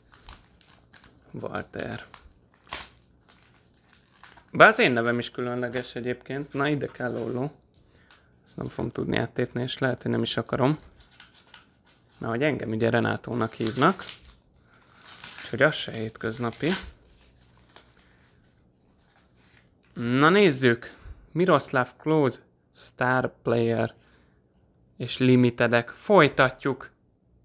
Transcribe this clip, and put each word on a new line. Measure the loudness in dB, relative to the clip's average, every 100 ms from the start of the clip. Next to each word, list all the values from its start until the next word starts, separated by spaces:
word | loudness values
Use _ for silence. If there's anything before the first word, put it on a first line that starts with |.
| _ -20 -20 -20 _ _ -20 -20 _ -20 -20 _ _
Walter. | -14 -10 -10 -10 -10 -10 -10 -14 -20 -20 _ _ _ -14 -12 -12 -20 _ _ _ _ _ _ _ _ _ _ _ _ -20 -20 _
Bár | 8 8
az | 8
én | 2
nevem | 2 0 -2
is | -4
különleges | -6 -6 -6 -6 -6 -8
egyébként. | -8 -8 -8 -8 -10 -8
Na, | -4 -2
ide | -2 -4
kell | -6 -6 -6
olló. | -6 -4 -6 -8 _ _ _ _ _ _ _ _
Ezt | -18 -12
nem | -10
fogom | -8 -8
tudni | -6 -4 -4
áttépni, | -4 -4 -4 -4
és | -6 -4
lehet, | -4 -2
hogy | -4
nem | -2
is | -2 -4
akarom. | -4 0 0 0 -8 -20 -20 -20 -20 -20 _ -20 _ _ _ _ _ -10
Mert | -6
hogy | -2
engem | -2 -2 -4
ugye | -2 0
Renátónak | 2 0 -2 -6 -4 -4
hívnak. | -4 -4 2 2 2 -6 -14 -20 -20 _ _ _ _ _ -20 -20 -20 -18 -14
Úgyhogy | -8 0
az | 0
se | 0 -8
hétköznapi. | -8 -8 -8 -8 -6 -6 -4 -4 -4 -8 -18 _ _ _ _ _ _ _ -20 _ _ _ _ _ _ _ _ _ _ _ _ _ _ _ _ _ _ _ _ _
Na | -8 0 4 6
nézzük. | 6 6 6 4 4 -2 -20 -20 -20 -8
Miroslav | 0 2 2 2 -2 -2 -4
Klose, | 0 2 2 -2 _ _ _
Star | -20 -14 -4 0 0 -2 -4
Player | -2 0 0 0 -2 -6 _ _ _ _ _ _ _ _ _ -10
és | -8 0
Limitedek. | 4 6 4 2 2 2 0
Folytatjuk. | -6 4 6 6 4 2 0 -6 -6 -10 _ _ _ _ _